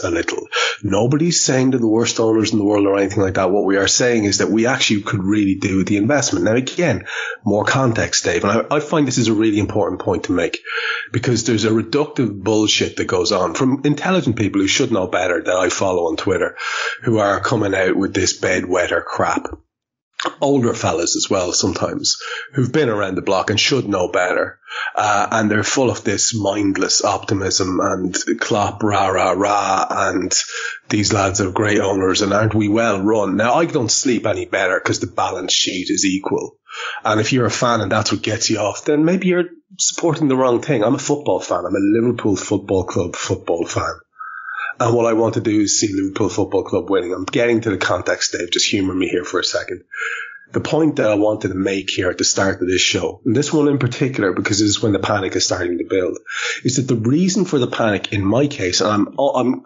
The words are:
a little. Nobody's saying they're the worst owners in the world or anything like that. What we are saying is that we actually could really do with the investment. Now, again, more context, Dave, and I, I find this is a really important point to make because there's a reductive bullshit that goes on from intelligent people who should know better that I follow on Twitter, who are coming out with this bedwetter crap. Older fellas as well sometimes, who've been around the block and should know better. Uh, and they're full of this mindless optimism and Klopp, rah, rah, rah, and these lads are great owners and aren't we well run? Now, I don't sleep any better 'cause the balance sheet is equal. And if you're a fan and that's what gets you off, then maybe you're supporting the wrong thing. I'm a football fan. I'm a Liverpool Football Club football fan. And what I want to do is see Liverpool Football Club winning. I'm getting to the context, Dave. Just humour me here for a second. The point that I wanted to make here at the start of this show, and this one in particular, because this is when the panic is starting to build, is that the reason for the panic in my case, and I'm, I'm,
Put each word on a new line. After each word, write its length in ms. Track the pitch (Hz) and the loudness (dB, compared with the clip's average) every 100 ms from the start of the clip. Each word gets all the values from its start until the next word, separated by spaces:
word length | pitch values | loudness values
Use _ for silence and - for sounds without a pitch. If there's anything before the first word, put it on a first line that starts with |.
a 60 | - | -2
little. 360 | 85 - - - - - - | -2 -4 -6 -4 -4 -2 -4
Nobody's 580 | 104 95 123 147 170 - | -2 2 2 2 2 2
saying 300 | - 131 131 | 2 2 2
they're 100 | 127 | 2
the 80 | 113 | 2
worst 320 | 110 117 - | 2 2 2
owners 320 | 113 110 104 | 2 2 2
in 60 | 110 | 2
the 60 | |
world 220 | 101 104 101 | 2 4 4
or 120 | 98 | 2
anything 240 | 98 104 | 2 0
like 120 | 95 | 0
that. 160 | 95 92 | 2 2
What 140 | 101 | 2
we 140 | 92 98 | 2 2
are 100 | 92 | 2
saying 360 | - 127 117 | 2 2 2
is 140 | 101 92 | 2 2
that 120 | 87 | 2
we 160 | 110 113 | 2 2
actually 340 | 135 - 104 | 2 2 0
could 240 | - 104 | 0 -2
really 300 | 95 107 98 | 0 2 2
do 240 | 95 101 95 | 0 0 0
with 100 | 92 | 2
the 80 | 104 | 2
investment. 480 | 110 143 - 95 | 2 2 0 0
Now, 100 | 98 | 2
again, 520 | 117 131 - 170 95 - - - - | 2 0 0 0 0 -4 -8 -8 -6
more 220 | - 101 | 0 0
context, 580 | - 139 131 110 85 - | 2 2 2 0 -2 -2
Dave, 220 | - - | 0 0
and 220 | 98 110 - | 2 0 0
I, 60 | 151 | -2
I 40 | |
find 280 | 147 165 135 | 0 0 2
this 100 | 127 | 2
is 100 | 110 | 2
a 60 | |
really 240 | 107 113 104 | 2 2 2
important 440 | 98 107 90 90 | 0 0 -2 -2
point 220 | - 87 | -2 -2
to 80 | - | 0
make 260 | 87 82 - - - - - - | 0 0 -4 -8 -6 -6 -6 -6
because 340 | 113 131 113 | -4 0 0
there's 200 | - 107 | 2 0
a 80 | 110 | 2
reductive 680 | 110 107 143 147 - 113 98 | 0 0 0 0 0 -2 -2
bullshit 580 | 104 107 104 - 92 - | 0 2 2 2 0 -4
that 80 | 80 | -2
goes 260 | 92 85 | 0 2
on 220 | 98 90 | 2 0
from 260 | - 131 135 | 0 0 2
intelligent 520 | 147 147 185 185 135 107 | 0 0 0 0 0 0
people 240 | 101 98 | 0 0
who 80 | 95 | 2
should 240 | - 135 | 0 0
know 140 | 104 92 | 0 0
better 360 | 92 90 85 | 0 0 0
that 140 | 87 92 | 0 0
I 140 | 90 | 0
follow 380 | - 98 90 85 | 0 0 0 0
on 100 | 80 | -2
Twitter, 400 | 101 90 85 - - - - - | -2 0 -2 -4 -8 -6 -6 -4
who 140 | 120 110 | 0 2
are 240 | 101 95 | 2 0
coming 340 | - 117 101 | 0 0 0
out 220 | 95 92 92 | 0 0 0
with 160 | 98 | 0
this 260 | 95 90 - | 0 -2 -2
bedwetter 640 | 95 92 90 90 85 85 | -2 -2 0 0 0 -2
crap. 440 | - - 85 - - - _ _ _ _ _ - 151 - | -2 -2 -2 -2 -6 -12 _ _ _ _ _ -8 -8 -2
Older 340 | 143 139 117 | 2 2 2
fellas 400 | - 98 82 - | 0 -2 -2 -2
as 160 | 107 - | -2 -2
well 220 | 98 87 | -2 0
sometimes, 640 | - 98 - 85 - - - - - - | 0 -2 -2 -4 -2 -4 -4 -6 -10 -6
who've 180 | 135 123 | -2 0
been 160 | 156 131 | 2 2
around 260 | 104 95 | 0 -2
the 80 | 92 | -2
block 280 | - 95 - | 0 0 0
and 100 | 101 | 0
should 260 | - 135 101 | 2 2 0
know 220 | 95 90 | 0 0
better. 500 | 95 90 - 85 - - - - | 2 2 0 -2 -6 -14 -10 -6
Uh, 340 | - 104 101 - | -2 0 2 0
and 200 | 113 104 | 0 2
they're 120 | 107 | 2
full 280 | 107 143 123 | 0 2 2
of 140 | 98 | 0
this 300 | 110 98 - | -2 0 0
mindless 720 | 110 98 104 98 95 - - | 0 0 0 0 0 0 2
optimism 760 | 101 95 - 98 95 - 92 90 | 2 0 -2 -2 0 -2 0 0
and 360 | 95 92 90 - - 113 | 0 -2 -4 -4 -4 -2
Klopp, 420 | - 107 95 - | 0 0 0 0
rah, 260 | 107 98 95 | 0 2 2
rah, 240 | 92 95 | 2 2
rah, 540 | 90 101 101 98 95 - | 2 2 2 2 0 0
and 440 | - 95 92 90 - - - - - - | 0 0 0 0 -2 -2 -6 -8 -10 -2
these 240 | 107 101 | 0 2
lads 280 | 104 98 92 | 2 2 0
are 100 | 92 | 0
great 300 | 104 104 104 | 0 2 2
owners 420 | 98 98 95 92 | 2 2 2 2
and 100 | 98 | 2
aren't 220 | 101 107 | 2 2
we 140 | 107 104 | 2 2
well 320 | 110 117 98 | 2 2 0
run? 340 | 101 110 98 95 | 2 2 2 0
Now, 180 | 120 | 2
I 120 | 143 170 | 2 2
don't 240 | 139 110 | 0 0
sleep 360 | - - 117 107 | 0 0 0 0
any 200 | 92 90 | -2 -2
better 340 | 98 95 92 | 0 0 0
'cause 200 | - - | -2 -2
the 60 | 90 | -4
balance 460 | - 92 92 90 | -2 -2 -2 -2
sheet 380 | - - 95 87 | 0 0 -2 -2
is 140 | 92 | 0
equal. 540 | 98 95 - 98 - - - - - - | 0 0 -2 -4 -6 -12 -18 -12 -10 -4
And 160 | 110 107 | 0 0
if 120 | 110 | 2
you're 140 | 131 110 | 2 0
a 40 | |
fan 300 | - 123 113 | 0 0 0
and 100 | 101 | 0
that's 180 | 107 101 | 0 0
what 120 | 98 | -2
gets 280 | 110 101 - | -2 -2 0
you 80 | 107 | 0
off, 260 | 101 - | -2 -2
then 200 | - 151 | 0 2
maybe 240 | 160 185 185 | 2 2 2
you're 220 | 175 175 - _ - | 0 0 -6 _ -4
supporting 500 | - - 170 147 151 | -4 0 0 2 2
the 80 | 131 | 4
wrong 240 | 127 120 | 4 2
thing. 220 | 139 127 | 2 2
I'm 120 | 107 | 2
a 40 | 135 | 0
football 420 | - 147 - 90 | 0 -2 0 -2
fan. 240 | - 90 | 0 -2
I'm 120 | 87 98 | -2 0
a 240 | 98 113 | 2 2
Liverpool 360 | 120 113 110 95 | 2 0 0 -2
Football 480 | - 101 - 95 | 0 -2 0 0
Club 320 | 90 98 87 - | 0 -2 -4 -4
football 500 | - 92 - 85 85 | -4 -4 -2 -2 -2
fan. 340 | - - - - - - - - - - - | -4 -6 -8 -14 -18 -16 -14 -12 -10 -8 -2
And 160 | 120 | 0
what 120 | 117 117 | 2 2
I 80 | |
want 200 | 113 113 | 2 2
to 60 | 117 | 0
do 200 | 107 107 | 0 2
is 200 | 101 - | 2 0
see 80 | 107 | 0
Liverpool 380 | 98 98 - 98 | 0 -2 -2 -2
Football 360 | - 95 95 | -2 -2 -2
Club 260 | - 95 87 | -2 -2 0
winning. 240 | 95 87 | 0 0
I'm 100 | 90 | -4
getting 380 | 92 117 120 113 | -4 0 2 2
to 80 | 113 | 0
the 80 | 92 | -2
context, 540 | - 90 - 90 - | 0 -2 -2 -2 -2
Dave. 180 | - 87 | -4 -4
Just 200 | - - | -2 0
humour 240 | 107 95 | 0 0
me 140 | 92 95 | -2 -2
here 160 | 90 | -2
for 160 | - 90 | -2 -4
a 40 | |
second. 400 | - - - 90 - - - - - - - | -2 -4 -6 -12 -14 -10 -8 -8 -12 -18 -8
The 80 | 131 | -6
point 360 | - 151 160 135 | -2 2 2 2
that 140 | 110 | 2
I 40 | |
wanted 340 | 104 107 107 98 | 2 2 0 -2
to 60 | |
make 340 | 92 98 98 92 | -2 -2 -2 -4
here 220 | - 90 | -2 -2
at 80 | - | 0
the 60 | |
start 360 | - - 98 92 | 0 0 0 0
of 80 | 90 | 0
this 140 | 90 | 0
show, 400 | - 95 82 - | 0 0 -4 -4
and 100 | 131 | 0
this 180 | 117 151 | 0 2
one 160 | 156 143 | 2 2
in 100 | 143 | 2
particular, 560 | 131 - 131 131 98 | 0 -2 -2 0 0
because 240 | 90 95 101 | 0 0 2
this 100 | 104 | 2
is 140 | 98 | 2
when 100 | 113 | 0
the 60 | 98 | 0
panic 360 | 101 104 92 | 0 -2 -2
is 120 | 92 - | -2 -2
starting 320 | 90 87 85 | -2 -2 -4
to 60 | - | -2
build, 300 | 95 87 - - - - - | -2 -2 -4 -10 -8 -6 -4
is 140 | 123 120 | -2 0
that 120 | 127 | 0
the 120 | 117 | 0
reason 460 | 113 151 185 208 180 | 2 2 2 0 0
for 120 | 143 | 0
the 80 | 123 | 0
panic 460 | - 113 95 - | 0 0 0 -2
in 100 | 104 | -2
my 260 | 98 117 147 | 2 2 0
case, 340 | - 92 87 | -2 -2 0
and 80 | 90 | 2
I'm, 280 | 98 - - | 0 0 0
I'm, 460 | 139 131 123 - | 0 2 0 -2